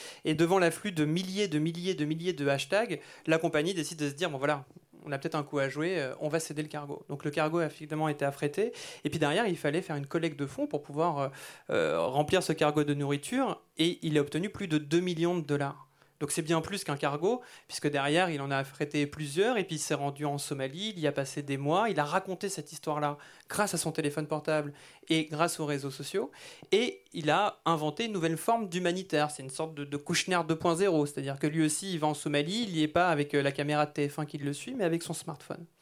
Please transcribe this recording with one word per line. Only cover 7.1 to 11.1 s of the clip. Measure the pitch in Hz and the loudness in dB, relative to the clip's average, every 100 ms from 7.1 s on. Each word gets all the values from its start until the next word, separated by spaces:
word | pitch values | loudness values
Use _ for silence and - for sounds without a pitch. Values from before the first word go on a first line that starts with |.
| 143 147 | -6 -2
le | |
cargo | 151 156 170 | 0 2 2
a | 151 | 0
effectivement | - 151 156 156 | -4 -8 -2 0
été | 147 | 0
affrété. | 139 139 147 165 233 - - - | -2 0 -2 0 -2 -4 -12 -8
Et | 147 | -4
puis | 160 | 0
derrière, | 147 175 233 | 2 2 2
il | 165 | 0
fallait | 147 160 | 0 0
faire | 180 147 | -2 -4
une | 139 | -4
collecte | 170 160 143 | -2 -2 -2
de | 139 | -6
fonds | - 294 | -4 -4
pour | 143 | -4
pouvoir, | - 147 170 | -4 0 0